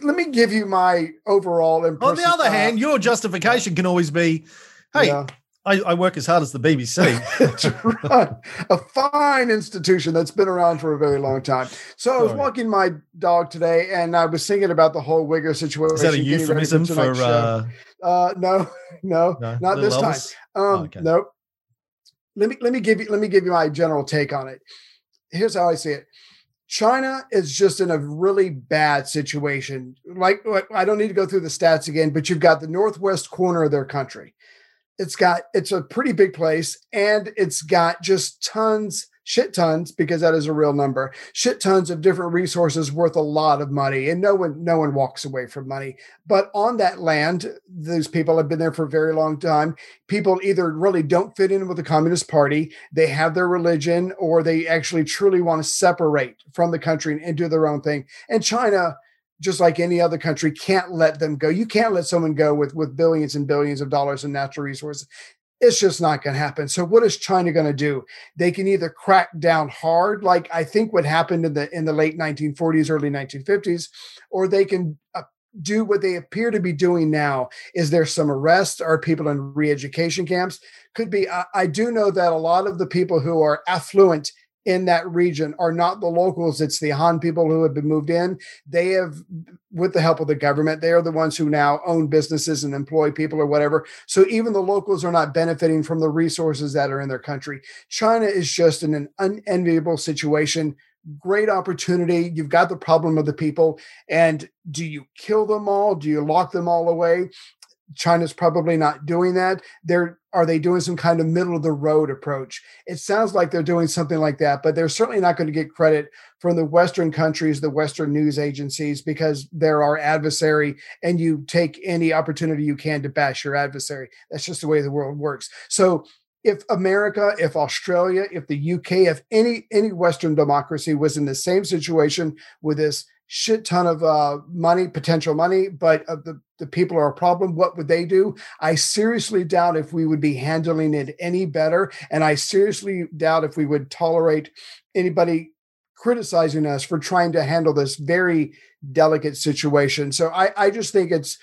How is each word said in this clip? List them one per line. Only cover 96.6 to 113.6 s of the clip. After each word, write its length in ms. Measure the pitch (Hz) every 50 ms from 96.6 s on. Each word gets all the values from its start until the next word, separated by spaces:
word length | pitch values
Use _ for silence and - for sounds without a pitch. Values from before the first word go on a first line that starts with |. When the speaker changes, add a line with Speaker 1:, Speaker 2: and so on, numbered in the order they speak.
| 151 143 139
Speaker 1:
that 180 | 151 139 135
are 100 | 139 139
in 80 | 139 139
their 80 | 131
country. 440 | 123 - 147 143 135 - 147 139 135 - - - - -
China 380 | - - - 220 220 226 226 220
is 260 | 202 202 185 160 139
just 320 | - 175 170 160 147 - 160
in 100 | 151 156
an 160 | 147 143 - _
unenviable 800 | - 190 190 208 214 - 208 180 180 180 170 165 165 151 170 165
situation. 800 | 143 - 160 151 - 156 147 156 151 151 143 - 165 151 147 139 _ _ _ _ _ - 156 147
Great 320 | 143 - 180 196 208 214 214
opportunity. 800 | 196 190 185 190 175 - - 185 175 175 175 165 175 170 170 175 165
You've 140 | 160 151 139
got 180 | 170 170 180
the 80 | 170 185
problem 420 | - - 165 165 165 165 160 160
of 80 | 156 147
the 80 | 147 139
people. 460 | - 156 151 147 170 160 160 151 - - - - - _ -
And 400 | 151 165 165 160 156 147 - - _ _ - 170
do 160 | 139 151 170
you 200 | 156 151 139 135 _ _
kill 280 | - - - 214 214 214
them 240 | 202 214 214 208 202
all? 260 | 202 196 208 208 190
Do 140 | 151 143 151
you 140 | 151 151 147
lock 280 | 151 156 180 180 -
them 160 | - 175 170
all 220 | 170 170 165 165 170
away? 400 | 165 165 170 170 170 180 185 180 - - - - _ _ - - _ _ _ - 143
China's 380 | - - 170 170 170 170 147 -
probably 440 | - 170 165 156 175 156 170 165
not 280 | 156 156 147 151 139 147
doing 260 | 151 170 175 180 180 180
that. 300 | 185 185 185 190 185 - - - - -
They're, 360 | 165 175 175 170 170 - _ _ _
are 140 | - 180 170
they 140 | 160 165 156
doing 220 | 147 175 180 180
some 140 | 147 180 175
kind 220 | - - 170 170 165
of 60 | 160
middle 300 | 160 165 175 185 175 170
of 80 | 160 147
the 80 | 160
road 400 | 151 139 147 156 156 156 151 139
approach? 500 | 131 135 - 147 143 135 131 110 - - - - - - -
It 120 | - 175 147
sounds 340 | - - 202 220 226 185 185
like 160 | 185 175 147
they're 140 | 175 170